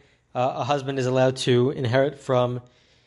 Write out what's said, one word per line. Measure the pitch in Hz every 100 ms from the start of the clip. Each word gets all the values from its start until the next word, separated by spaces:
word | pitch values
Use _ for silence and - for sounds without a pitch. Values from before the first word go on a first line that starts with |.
| _ _ _
uh, | 127 127 147
a |
husband | 131 147 131 135
is | 127
allowed | 127 131 131
to | 135 123 131
inherit | 156 120 135 143 -
from | - 123 123 123 - _ _ _